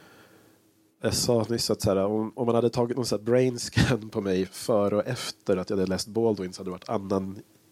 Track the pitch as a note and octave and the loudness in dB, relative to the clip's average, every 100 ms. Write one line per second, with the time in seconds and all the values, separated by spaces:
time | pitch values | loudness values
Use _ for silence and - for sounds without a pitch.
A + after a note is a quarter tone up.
0 | - - - - - _ _ _ _ _ | -20 -20 -20 -20 -20 _ _ _ _ _
1 | A2+ - - A#2+ G#2+ A#2 - G#2+ G#2+ F#2+ | -2 0 2 2 2 -2 0 0 2 2
2 | G2 G#2+ A2 - A#2+ A#2 A#2 B2+ A#2+ A#2+ | 2 0 -2 -2 0 2 2 2 0 0
3 | A#2 G#2 G#2+ B2 B2+ A#2+ - - - A#2+ | -2 -2 2 2 2 0 -2 2 4 2
4 | G#2+ A2+ G2 F#2 F#2+ - - A2 G2+ G#2 | -2 -4 0 0 0 -4 0 2 4 2
5 | B2 B2 - - - F#2 F#2 G2+ F#2 F#2 | -2 -4 -8 -10 -2 0 0 -2 0 -2
6 | A2 G#2 A2+ G2+ F#2 F#2 F#2+ F2+ - A2+ | -2 0 0 0 -4 -8 -10 -10 -6 -6
7 | G2 G2 F#2+ G2 - _ _ | -2 -2 -2 -10 -16 _ _